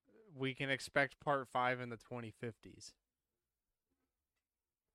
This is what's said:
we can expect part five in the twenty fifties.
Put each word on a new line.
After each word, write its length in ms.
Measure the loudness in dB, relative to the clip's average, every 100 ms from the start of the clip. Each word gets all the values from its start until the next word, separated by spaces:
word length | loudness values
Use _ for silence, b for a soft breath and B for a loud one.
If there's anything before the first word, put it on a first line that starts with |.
| _ -20 -16
we 200 | -4 -4
can 160 | -2 0
expect 500 | -2 2 2 2 0
part 300 | 0 0 2
five 320 | 2 4 2
in 80 | -2
the 80 | -8
twenty 340 | -8 -8 -8
fifties. 600 | -6 -8 -8 -16 -18 -18 -20 _ _ _ _ _ _ _ _ _ _ _ _ _ _ _ _ _ _ _